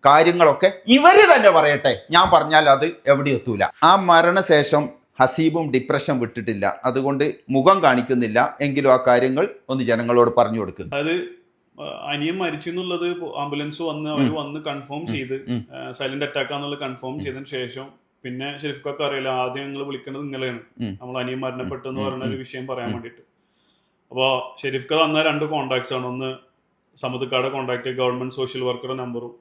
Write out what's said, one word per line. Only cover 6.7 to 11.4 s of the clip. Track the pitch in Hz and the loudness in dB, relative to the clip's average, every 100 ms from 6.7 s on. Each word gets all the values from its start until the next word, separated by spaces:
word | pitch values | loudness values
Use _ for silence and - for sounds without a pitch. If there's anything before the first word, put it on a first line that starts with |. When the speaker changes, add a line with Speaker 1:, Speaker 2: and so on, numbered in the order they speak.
| - 127 | -2 -2
Speaker 1:
അതുകൊണ്ട് | 127 135 139 151 - - | -2 -2 0 -2 -4 -2
മുഖം | 135 143 196 | 2 4 6
കാണിക്കുന്നില്ല. | 156 123 120 127 117 110 135 - | 4 2 0 -2 2 2 0 -2
എങ്കിലും | 143 139 135 | -2 0 4
ആ | 127 127 | 4 4
കാര്യങ്ങൾ | 123 131 131 202 - - | 4 2 0 -2 -6 -8
ഒന്ന് | 131 | -4
ജനങ്ങളോട് | 120 113 117 120 117 117 | 0 0 2 4 4 4
പറഞ്ഞു | 107 113 | 0 -2
കൊടുക്കുക. | 98 - 90 | -6 -10 -10
Speaker 2:
അതായത്, | 143 151 175 175 - | -6 -4 -6 -8 -16